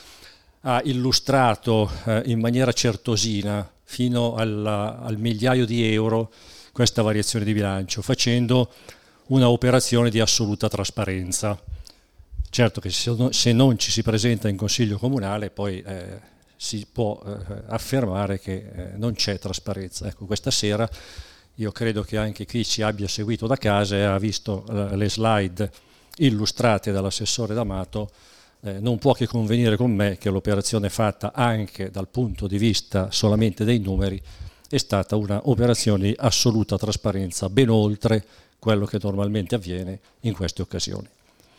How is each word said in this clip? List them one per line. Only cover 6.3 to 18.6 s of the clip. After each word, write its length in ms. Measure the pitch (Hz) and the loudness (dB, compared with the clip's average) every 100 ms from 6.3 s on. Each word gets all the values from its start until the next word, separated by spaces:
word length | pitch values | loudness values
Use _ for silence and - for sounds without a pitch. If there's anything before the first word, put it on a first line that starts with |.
| - - - - | -8 -20 -20 -18
questa 300 | - 120 - | 0 0 2
variazione 420 | 107 107 101 117 | 2 2 0 -2
di 80 | 104 | 0
bilancio, 500 | 107 101 95 95 - | 0 0 -2 -4 -6
facendo 680 | - 131 - 120 120 127 120 - - - _ _ _ | -2 0 2 2 4 2 2 -4 -20 -20 _ _ _
una 240 | 135 123 | 4 6
operazione 600 | 120 127 127 - 120 120 | 6 4 4 4 4 4
di 100 | 110 | 4
assoluta 480 | 110 - 107 104 110 | 4 2 0 0 -2
trasparenza. 920 | - 95 - 98 92 90 95 107 101 - - - - _ _ - - - | -2 -4 -4 -2 -2 -4 -2 -2 -4 -8 -14 -14 -20 _ _ -18 -8 -6
Certo 300 | - 117 - | 2 2 2
che 100 | 98 | -6
se 240 | 87 - | -4 -2
no, 180 | 117 127 | 2 2
se 200 | - 123 | 2 4
non 240 | 117 135 110 | 6 6 4
ci 120 | - | 0
si 120 | 113 | 0
presenta 460 | 113 110 117 113 107 | 2 2 2 2 0
in 80 | 98 | -2
consiglio 400 | 104 - 113 101 | -2 2 0 2
comunale, 540 | 123 135 98 104 104 | 0 0 -2 -4 -6
poi, 320 | - 101 92 | -6 -6 -6
eh, 540 | 98 95 90 95 - _ _ | -8 -10 -10 -14 -18 _ _
si 320 | _ - 107 101 | _ -8 -8 -8
può, 300 | - 110 - | -2 -2 -2
eh, 380 | 98 104 104 101 104 | -8 -10 -10 -12 -6
affermare 720 | 110 - 135 117 92 101 98 | -6 -2 0 0 0 -2 -2
che, 160 | - 95 | -4 -8